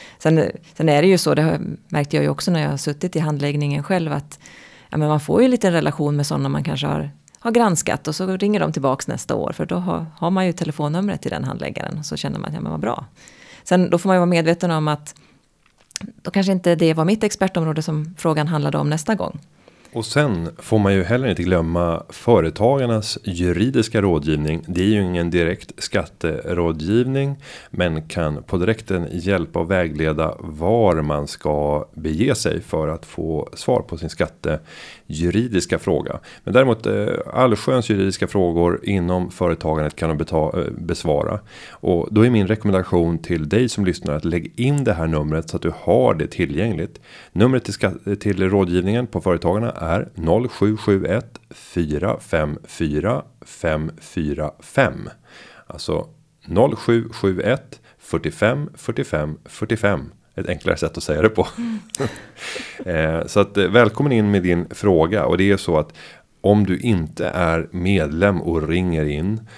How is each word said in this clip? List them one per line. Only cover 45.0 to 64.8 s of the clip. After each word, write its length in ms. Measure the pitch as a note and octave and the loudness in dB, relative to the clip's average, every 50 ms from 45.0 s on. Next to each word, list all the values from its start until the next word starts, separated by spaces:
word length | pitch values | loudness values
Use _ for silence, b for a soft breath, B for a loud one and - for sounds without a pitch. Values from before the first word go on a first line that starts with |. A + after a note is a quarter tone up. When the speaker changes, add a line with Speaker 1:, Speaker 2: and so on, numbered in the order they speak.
| E2 | 0
Speaker 2:
numret 440 | D#2+ D#2+ D2+ D2+ D2+ D#2 D#2+ D#2+ - | 0 0 0 0 0 -2 -2 -4 -4
så 60 | - | -4
att 60 | E2+ - | -4 -2
du 100 | F2 D#2+ | -4 -4
har 380 | - - - F#2 A#2+ C3 A#2+ G#2 | -2 0 2 4 4 4 4 2
det 120 | D#2 D2+ | 0 -2
tillgängligt. 760 | - - - F2+ C#2+ C#2+ D2 G2+ A#2 G2+ D2+ D#2+ - - - B B B B B B B | -4 -4 -2 -2 -2 0 -2 -2 -2 -2 -4 -6 -8 -10 -14 B B B B B B B
Numret 320 | - G#2 B2+ C3 B2 - | 4 4 4 4 2 0
till 100 | - G2 | -4 -4
ska-, 420 | - - G2 F2+ - - G2 G2+ G2 | -2 -2 -2 -2 -2 -4 -4 -4 -2
till 300 | - G#2 G2+ F2+ F#2+ F#2+ | 0 0 0 2 2 2
rådgivningen 560 | G2 G2+ F#2+ F2 F2 F2+ F2 F#2+ G#2+ A#2+ B2 | 4 4 4 4 2 2 2 2 0 0 -2
på 140 | - - F2+ | -2 -4 -2
Företagarna 520 | D#2 F#2+ F2 E2 - F2 F2+ G#2+ A2+ A#2 - - | 0 0 0 2 2 0 0 0 0 -4 -6 -4
är 280 | - D#2+ E2 G#2 - - - | -2 -2 0 -2 -2 -4 -8
noll 340 | - E2 D#2+ E2+ A2 B2 B2+ | -4 0 2 2 2 2 -2
sju 280 | - - G2 G#2 G#2+ | -2 0 2 2 2
sju 300 | G#2+ - - G2+ G2 F2 | 0 2 2 2 2 2
ett 340 | E2 F2+ A#2 - - - - _ - | 0 -2 -2 -4 -6 -14 -20 _ -20
fyra 680 | - - - - - F2+ E2 D2+ D2 D2+ F2 G#2 A2+ - | -20 -20 -18 -8 -4 -2 -2 -2 -2 -2 -2 -2 -4 -4
fem 380 | - - - E2 D#2 D2 D2 - - | -4 -2 -2 0 0 -2 -4 -6 -12
fyra 580 | - - - E2 D2+ D2 D2 D2+ G2+ B2 C#3+ - - _ - | -12 -8 -4 -4 -2 -2 -2 -2 -2 -2 -4 -6 -10 _ -20
fem 500 | - - - - - E2+ D#2 D#2 D2+ D#2+ - - | -20 -20 -12 -6 -2 -2 -2 -2 -2 -6 -8 -12
fyra 500 | - - - F#2 D#2+ D2 C#2+ D2 D2+ D2+ - - | -16 -10 -6 -4 -4 -4 -2 -4 -4 -6 -8 -10
fem. 500 | - - - - C3+ F#2 - - G#1 - - - B B B B B B B B B | -20 -4 0 2 2 2 0 -4 -12 -14 -16 -20 B B B B B B B B B
Alltså 420 | B - D#2 - - E2 D#2+ - - - _ _ _ _ _ _ | B -16 -12 -6 -4 -4 -4 -6 -8 -14 _ _ _ _ _ _
noll 300 | - E2 F2+ A#2+ D3 D3 | -2 2 2 2 2 2
sju 320 | - - - A#2 A#2 A2+ A2+ | 0 0 0 2 2 0 -2
sju 320 | - - - G2 F#2 F2 | -6 -2 -2 0 0 0
ett 400 | - G#2 B2+ D3 - - - - b b b b | 0 0 0 -2 -4 -10 -20 -20 b b b b
fyrtiofem 720 | b - - E2 - D#2 - - G2+ G#2+ B2 C#3+ D3 - - | b -6 -4 -4 -4 -4 -2 0 0 0 0 0 -4 -8 -12
fyrtiofem 640 | - - - A#2 - C#3 - - D#2 D2+ D2+ D#2 - - | -12 -10 -8 -4 -4 -4 -2 -2 -2 -2 -4 -6 -10 -14
fyrtiofem. 680 | - - - - - A2+ G#2+ - G2+ G2+ D2 C2 C#2+ - _ _ _ _ | -18 -12 -8 -4 -4 -2 0 0 0 0 -2 -4 -8 -14 _ _ _ _
Ett 140 | - G2 - | -8 -6 -6
enklare 280 | D#2+ D#2 - F2+ E2 | -6 -4 -2 -2 -2
sätt 200 | D#2+ - D#2 - | 0 -2 -4 -4
att 60 | - - | -4 -4
säga 200 | - D2+ D2+ F#2 | -2 2 4 4
det 60 | A2 | 4
på. 180 | - - F2+ - - - | 4 4 0 0 -2 -8
Speaker 1:
Mm. 200 | A#3+ A#3 A3+ G#3 - | -6 -6 -6 -8 -10
Speaker 2:
<laughs> 40 | - - - C#3 A2+ B B B B B B B B B B B B B B B | -10 -8 -6 -6 -6 B B B B B B B B B B B B B B B
Eh, 420 | F#2 E2+ D#2+ D#2+ D#2+ D#2+ E2 E2 | -4 -2 0 0 0 0 -2 -4
så 140 | - - G#2 | -2 2 2
att, 160 | G2+ - - | 2 2 2
eh, 120 | G2 G2 F2 | 0 2 4
välkommen 440 | G2 A#2+ A#2+ G#2+ - - C#3 D3 C3 | 6 6 4 4 2 0 0 2 4
in 180 | A2+ G#2 G#2 | 4 4 4
med 120 | G2+ G2 F2 | 4 4 4
din 240 | F#2 F2 E2+ F2 - | 4 2 2 0 -4
fråga. 540 | - - | -6 -2